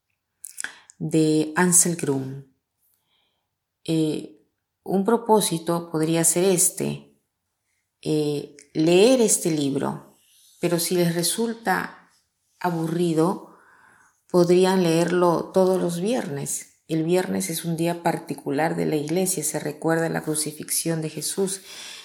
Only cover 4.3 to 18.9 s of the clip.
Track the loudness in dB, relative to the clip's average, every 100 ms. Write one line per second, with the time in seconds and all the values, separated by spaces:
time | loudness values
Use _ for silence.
4.3 | -18 _ _ _ _ -4 -2 2 0 4
5.3 | 2 2 -2 -2 -4 -2 -2 0 2 2
6.3 | 2 2 2 0 -2 -6 -6 -14 _ _
7.3 | _ _ _ _ _ _ _ -4 -2 -2
8.3 | -4 -8 -16 -8 0 4 6 6 6 4
9.3 | 2 0 0 0 -2 -4 -6 -12 _ _
10.3 | _ _ _ -2 0 0 2 2 0 -2
11.3 | -2 -4 -4 -2 -2 -4 -12 _ _ _
12.3 | _ _ -6 -4 -2 -2 0 0 2 2
13.3 | 0 -10 -20 _ _ _ _ _ _ _
14.3 | 4 6 6 4 4 4 4 2 4 4
15.3 | 2 0 2 2 2 -2 -2 -4 -4 -4
16.3 | -8 -8 -10 -12 _ -6 -2 0 0 0
17.3 | -4 -4 -6 -4 -2 -2 -2 -2 -2 -6
18.3 | -10 -4 -2 -2 0 -2